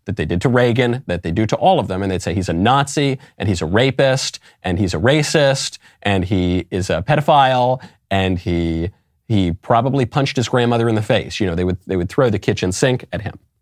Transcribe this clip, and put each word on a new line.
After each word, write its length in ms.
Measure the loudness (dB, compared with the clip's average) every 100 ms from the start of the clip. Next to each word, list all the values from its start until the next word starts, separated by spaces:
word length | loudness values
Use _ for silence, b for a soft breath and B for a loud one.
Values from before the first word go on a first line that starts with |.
| -10
that 100 | -6
they 100 | -2
did 140 | 0
to 80 | 2
Reagan, 540 | 2 4 2 0 -2 -4
that 160 | -6
they 80 | -2
do 160 | -2 0
to 80 | 0
all 240 | 2 2
of 80 | 0
them. 160 | -4
And 80 | -2
they'd 100 | -2
say, 140 | -2 -4
"He's 120 | -2
a 60 |
Nazi, 640 | 0 2 2 0 0 -2 -2 B _
and 100 | -4
he's 140 | -2
a 20 | 0
rapist, 760 | 2 2 2 2 2 -4 -10 b b
and 160 | -4 -2
he's 160 | 0
a 60 | 0
racist, 800 | 2 2 2 2 2 2 -4 -12 b b
and 200 | -2 0
he 440 | 0 0 0 0 -2
is 220 | -6 -2
a 100 | -2
pedophile, 840 | 0 0 4 4 4 2 0 -2 B B _
and 260 | -2 0 -2
he, 540 | -2 -2 -2 -2 -4 -8 _ _ -2
he 260 | 0 0
probably 520 | -2 0 2 2 0 0
punched 300 | 0 -2 -2
his 120 | -2
grandmother 380 | 0 2 2 2
in 60 |
the 80 | 0
face." 380 | 0 -2 -2 -4
You 80 | -2
know, 80 | 0
they 80 |
would, 160 | -2 -2 -4
they 80 | -4
would 140 | -2
throw 200 | 0 0
the 80 | 0
kitchen 340 | -2 -2 -2
sink 360 | 0 0 0 -4
at 120 | -10
him. 160 | -10 -12 _ _